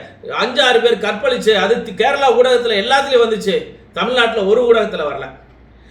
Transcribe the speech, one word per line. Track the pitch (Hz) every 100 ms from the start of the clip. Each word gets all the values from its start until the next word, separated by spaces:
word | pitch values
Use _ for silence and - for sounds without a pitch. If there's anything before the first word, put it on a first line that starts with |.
| - - -
அஞ்சு | 147 220 254
ஆறு | 254 233
பேர் | 233 202
கற்பழிச்சு, | 208 202 269 240 208
அது | 202 196 226
தி-, | 220 185
கேரளா | 240 285 269
ஊடகத்துல | 233 254 240 233 202
எல்லாத்துலயும் | 233 269 285 247
வந்துச்சு, | 226 208 190 165 - - -
தமிழ்நாட்டுல | 170 214 254 226 220 190
ஒரு | 233
ஊடகத்துல | 240 220 196 180 147
வரல. | 135 135 - - - - _ -